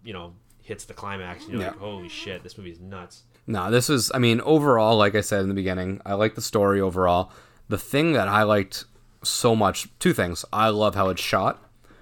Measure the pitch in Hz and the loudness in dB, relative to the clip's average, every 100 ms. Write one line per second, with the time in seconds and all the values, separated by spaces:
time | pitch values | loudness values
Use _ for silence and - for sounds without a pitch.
0 | 120 95 87 87 _ _ - 104 - - | -14 -14 -14 -18 _ _ -16 -16 -14 -14
1 | 101 98 90 87 - 120 95 - 101 101 | -12 -10 -10 -14 -12 -8 -8 -10 -14 -14
2 | 87 - - 90 87 - 92 82 92 98 | -14 -14 -12 -14 -16 -18 -18 -18 -16 -16
3 | 90 - _ _ - 110 90 117 120 143 | -18 -20 _ _ -8 -6 2 2 2 0
4 | - 131 120 117 127 156 147 117 110 113 | 0 2 2 2 4 4 4 4 6 6
5 | 104 104 98 101 95 98 95 92 92 98 | 4 2 0 -2 0 -2 -2 -4 -6 -8
6 | - 101 110 - 113 110 101 101 95 90 | -6 0 0 -2 -4 2 2 2 0 2
7 | 90 87 92 - - _ _ 101 - 135 | 2 2 0 -10 -20 _ _ -8 -2 0
8 | 165 143 98 101 107 104 95 - - _ | 2 2 2 2 4 2 0 -8 -14 _
9 | _ _ - - 123 113 101 92 - _ | _ _ -6 0 2 4 2 0 -10 _
10 | 185 - 90 87 - - 110 104 107 98 | 0 0 -2 -4 -8 0 0 2 0 2
11 | 95 90 - 101 101 - _ _ _ - | -2 -2 -2 0 0 -4 _ _ _ -20